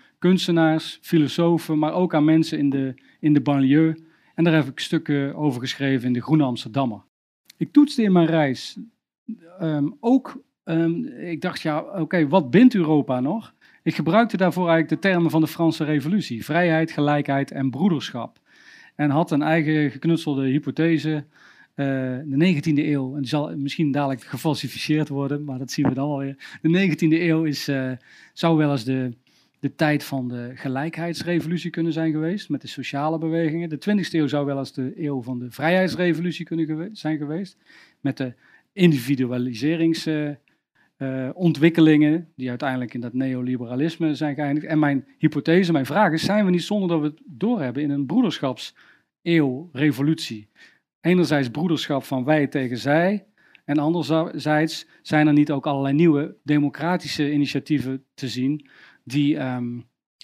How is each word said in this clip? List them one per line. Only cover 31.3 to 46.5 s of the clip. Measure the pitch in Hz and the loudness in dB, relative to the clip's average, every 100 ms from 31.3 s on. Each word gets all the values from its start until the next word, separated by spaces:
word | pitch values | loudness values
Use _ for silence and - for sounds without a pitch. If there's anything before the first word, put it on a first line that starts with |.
| 170 151 175 170 | -2 -2 -4 -4
kunnen | 170 165 | -4 -2
zijn | 156 160 | 0 -2
geweest, | 156 160 208 - | 0 -2 -4 -6
met | 143 | -8
de | 117 | -8
sociale | - 127 139 151 160 | -12 -8 -4 -2 -2
bewegingen. | 160 165 160 165 170 | -2 0 0 -2 -4
De | 147 | -4
twintigste | 202 208 165 165 | 0 0 0 0
eeuw | 143 | 0
zou | 147 143 | 0 -2
wel | 139 | -4
eens | 131 | -6
de | - 131 - | -6 -8 -6
eeuw | 147 135 | -4 -4
van | 117 123 | -6 -8
de | 123 | -8
vrijheidsrevolutie | - 156 185 185 160 175 156 175 - | -4 0 2 2 0 0 0 -2 -6
kunnen | 156 165 156 | -6 -4 -4
gewe-, | 156 196 | -4 -8
zijn | 214 156 151 | -8 -4 -4
geweest, | 147 165 185 _ _ - - _ | -4 -6 -8 _ _ -20 -20 _
met | 139 - | -6 -4
de | 127 - _ _ _ | -6 -10 _ _ _
individualiseringsdontwikkelingen, | 202 180 139 120 131 123 123 127 110 147 165 165 160 160 151 147 143 _ _ _ _ _ - | 2 4 4 0 -2 0 -2 -4 -2 -2 2 0 0 -2 -4 -4 -8 _ _ _ _ _ -10
eh, | 135 131 131 | -8 -6 -6
eh, | 180 | 0
ontwikkelingen, | 175 131 165 170 156 151 151 165 165 - | 0 4 4 6 6 6 4 2 -4 -10
die | 127 | -8
uiteindelijk | 123 139 127 120 | -6 -4 -4 -6
in | 123 | -8
dat | 120 | -6
neoliberalisme | 127 131 127 123 127 120 123 160 160 160 | -4 -4 -4 -4 -4 -4 -4 -4 -2 -4
zijn | 135 151 | -2 -4
geëindigd. | 143 143 151 156 | -4 -2 -4 0
En | 156 | 2
mijn | 147 139 - _ | 2 0 -4 _
hypothese, | 156 147 165 175 175 | 0 0 2 4 4
mijn | 151 131 | 2 2
vraag | 175 190 | 2 2
is: | 156 | 2
zijn | - 208 | 0 2
we | 196 | 2